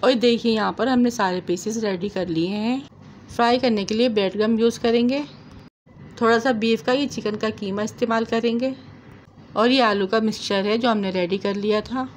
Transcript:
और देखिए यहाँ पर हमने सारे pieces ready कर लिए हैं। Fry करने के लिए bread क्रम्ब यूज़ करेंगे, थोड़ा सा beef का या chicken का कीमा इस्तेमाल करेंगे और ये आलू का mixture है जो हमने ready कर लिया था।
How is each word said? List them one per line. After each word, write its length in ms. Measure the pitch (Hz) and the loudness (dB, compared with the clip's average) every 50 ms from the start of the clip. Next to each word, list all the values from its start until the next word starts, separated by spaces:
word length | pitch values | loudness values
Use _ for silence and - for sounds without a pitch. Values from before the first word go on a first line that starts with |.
| - 226 | 4 4
और 60 | 277 | 2
देखिए 360 | 233 202 240 233 226 233 233 | 4 4 2 2 2 0 0
यहाँ 220 | 226 220 208 190 185 | 0 0 -2 -2 -2
पर 140 | - 220 262 | -2 0 0
हमने 220 | 262 247 240 240 | 2 2 2 2
सारे 280 | 240 - 208 185 180 180 | 2 0 -2 0 0 -2
pieces 360 | 175 - 175 180 - 214 214 226 | -2 -4 -4 -4 -2 -6 -4 -2
ready 320 | 220 208 190 175 175 208 | -2 -2 -2 -2 -4 -6
कर 180 | 202 190 180 170 | -4 -4 -4 -2
लिए 200 | 165 160 165 180 | -2 -2 -2 -2
हैं। 320 | 202 208 214 233 247 269 277 - - - - - - - - - | -2 -2 -2 -2 -2 -4 -6 -12 -20 -20 -20 -20 -20 -20 -20 -16
Fry 300 | - - 240 233 240 254 | -2 0 2 2 2 2
करने 240 | 254 254 226 208 196 | 2 2 0 0 -2
के 100 | - 214 | -2 0
लिए 140 | 220 240 254 | 2 2 2
bread 220 | 220 208 196 190 190 | 2 2 0 0 0
क्रम्ब 260 | 202 214 220 226 220 | 0 0 2 2 2
यूज़ 200 | 226 233 226 - | 2 2 0 0
करेंगे, 420 | - 240 226 240 240 240 262 285 294 285 - - - - - - - - _ _ _ _ - - - - - - | 0 2 2 2 2 2 0 -2 -4 -8 -12 -20 -20 -20 -20 -20 -20 -20 _ _ _ _ -20 -20 -20 -20 -6 0
थोड़ा 160 | 233 226 233 233 | 2 4 4 4
सा 120 | 226 269 254 | 4 2 0
beef 300 | 214 214 226 226 220 - | 2 2 0 0 0 0
का 100 | - 254 | 0 0
या 120 | 277 285 - | 0 0 -2
chicken 280 | - - - 214 208 | -4 -4 -6 -4 -4
का 140 | 214 - 220 | -2 -4 -4
कीमा 320 | 214 - 214 196 190 202 214 | -4 -4 -6 -6 -4 -4 -4
इस्तेमाल 420 | 220 - - 247 226 226 226 226 | -6 -4 -4 -2 0 0 0 0
करेंगे 480 | 220 233 226 226 233 226 240 247 262 269 - - - - - - - - - - - - - - - - | 0 -2 0 0 0 0 0 -2 -2 -4 -6 -14 -20 -20 -20 -20 -20 -20 -20 -20 -20 -20 -20 -20 -8 -2
और 140 | - 220 247 | 2 4 4
ये 120 | 254 269 | 4 4
आलू 260 | 240 220 202 202 196 190 | 4 4 2 0 0 0
का 120 | 214 226 | 0 0
mixture 440 | 220 220 208 - - - 202 196 190 | 0 0 -4 -4 -4 -2 0 0 2
है 120 | 208 208 233 | 0 0 0
जो 120 | 233 247 | 2 0
हमने 220 | 220 214 196 190 | 0 0 -2 -2
ready 260 | 185 185 180 175 190 196 | 0 -2 0 0 -2 -2
कर 160 | - 202 196 | -2 -2 -4
लिया 260 | 202 202 208 208 214 214 | -2 0 0 0 0 -2
था। 240 | - 226 262 262 262 - | -4 -6 -6 -6 -8 -10